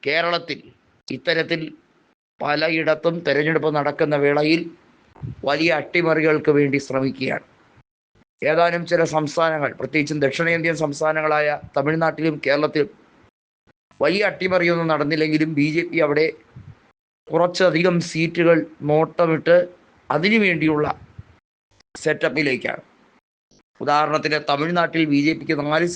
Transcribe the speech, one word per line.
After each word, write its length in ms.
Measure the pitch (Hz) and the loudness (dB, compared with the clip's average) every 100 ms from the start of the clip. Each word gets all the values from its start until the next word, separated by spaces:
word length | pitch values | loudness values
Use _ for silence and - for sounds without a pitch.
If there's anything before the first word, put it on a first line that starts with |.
| 139 | 0
കേരളത്തിൽ, 520 | 156 170 170 170 143 - _ _ _ - | 0 0 -2 -4 -12 -12 _ _ _ -12
ഇത്തരത്തിൽ 540 | 127 - 165 160 165 156 - _ _ _ _ _ _ | -6 -2 0 0 -4 -6 -14 _ _ _ _ _ _
പലയിടത്തും 720 | 143 147 160 160 160 156 170 170 170 | -2 0 0 0 0 0 0 -2 0
തെരഞ്ഞെടുപ്പ് 440 | 139 151 156 156 151 | 0 2 0 0 0
നടക്കുന്ന 360 | 143 143 156 147 143 | -2 0 0 2 2
വേളയിൽ 360 | 147 151 165 170 - _ _ _ - - - - | 2 2 0 -2 -14 _ _ _ -14 -14 -6 -2
വലിയ 240 | 147 160 156 | 0 2 0
അട്ടിമറികൾക്ക് 720 | 147 175 165 156 156 156 151 147 | 0 0 2 2 2 2 4 4
വേണ്ടി 220 | 143 139 - | 4 0 -2
ശ്രമിക്കുകയാണ്. 580 | 135 135 131 131 - - _ _ _ _ _ _ _ _ _ 131 | -2 -2 -4 -6 -6 -10 _ _ _ _ _ _ _ _ _ 0
ഏതാനും 340 | 160 170 170 170 | 2 2 0 -2
ചില 120 | 170 131 | 0 2
സംസ്ഥാനങ്ങൾ, 580 | 151 151 160 165 156 139 - | 0 -2 0 0 0 -4 -4
പ്രത്യേകിച്ചും 400 | 127 156 147 151 | -4 -2 -2 0
ദക്ഷിണേന്ത്യൻ 520 | 139 135 165 170 165 156 | 0 0 0 0 0 -2
സംസ്ഥാനങ്ങളായ 640 | 156 143 156 156 156 151 151 147 - - | -4 -2 -2 0 0 0 0 -2 -4 -2
തമിഴ്നാട്ടിലും 580 | 139 160 165 151 160 147 135 | 0 0 0 0 -2 -2 0
കേരളത്തിലും 440 | 143 151 151 143 - _ _ _ _ _ _ _ _ _ _ | 2 2 0 -2 -4 _ _ _ _ _ _ _ _ _ _
വലിയ 200 | 147 190 202 | 0 2 -2
അട്ടിമറിയൊന്നും 600 | - 185 185 170 170 165 | -2 -2 0 2 0 0
നടന്നില്ലെങ്കിലും 580 | 151 143 156 156 151 160 147 | 0 0 0 0 0 0 0
ബി 80 | 147 156 | 0 0
ജെ 80 | 170 | -2
പി 100 | 165 151 | 0 0
അവിടെ 200 | 147 160 - _ - - - _ _ _ _ - | 2 0 -4 _ -20 -20 -20 _ _ _ _ -4
കുറച്ചധികം 640 | 143 175 175 185 160 180 175 170 | 0 0 2 0 2 0 0 -2
സീറ്റുകൾ 500 | 160 165 170 165 165 147 - 147 | -4 -4 2 4 4 0 -8 0
നോട്ടമിട്ട് 680 | 151 156 - 170 160 120 175 175 - _ _ _ 147 | 0 0 0 0 0 4 4 4 -8 _ _ _ -2
അതിനു 220 | 185 220 | 2 2
വേണ്ടിയുള്ള 420 | 202 165 156 151 151 - - - - _ _ _ _ _ _ - | 2 2 0 0 -2 -4 -12 -20 -20 _ _ _ _ _ _ -6
സെറ്റപ്പിലേക്കാണ്. 800 | 160 151 160 135 147 127 - - - _ _ _ _ _ _ _ _ _ - | -4 -2 -2 -2 -2 -2 -4 -8 -12 _ _ _ _ _ _ _ _ _ 0
ഉദാഹരണത്തിന്, 540 | 147 151 151 151 151 151 | 0 2 0 -2 -4 -2
തമിഴ്നാട്ടിൽ 500 | 143 160 175 165 165 156 | -2 0 0 0 0 2
ബി 80 | 143 143 | 2 2
ജെ 60 | 156 | -2
പിക്ക് 180 | - 151 147 | -4 -4 0
നാല് 200 | 156 175 | 0 0